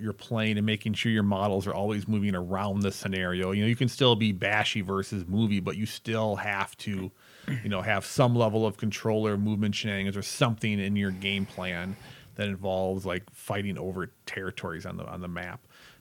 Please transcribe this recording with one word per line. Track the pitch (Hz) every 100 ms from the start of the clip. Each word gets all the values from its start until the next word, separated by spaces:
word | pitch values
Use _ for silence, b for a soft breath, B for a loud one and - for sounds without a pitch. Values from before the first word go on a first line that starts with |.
you're | 107
playing | 101 - 113 110 104
and | 107
making | 107 113
sure | 101 120
your | 110
models | 101 98 104 98 95
are |
always | 85 104 104 101
moving | 107 101
around | 90 87 95 101 98
the | 98
scenario. | - 101 95 90 90 92
You | 101
know, | 110
you | 120
can | 123
still | - 127 110
be | 110
Bashy | 92 101 107 104 110
versus | 92 98 95 104 87
Movie, | 101 110 101
but | 95 90
you | 107
still | - - 110 110
have | 101 104 98 98 -
to, | - 95 92 b b b - 135
you | 107
know, | 98
have | 98 98
some | - - 123
level | 120 110 110 110
of | -
controller | 113 - 110 110 107 101
movement | 104 104 104 101
shenanigans | 113 98 98 98
or |
something | 95 - 127 110 113 104
in | 98 104
your | 101
game | 92 98 98 98
plan | - 92 87 90 98 b b b
that | - 104
involves, | 95 95 92 92 95 92
like, | 90 -
fighting | - - 101 101 90
over | 92 92 87 - -
territories | - 95 - 92 80
on | 92 87
the, | -
on | 87
the | 90
map. | 85 90 - _ b b b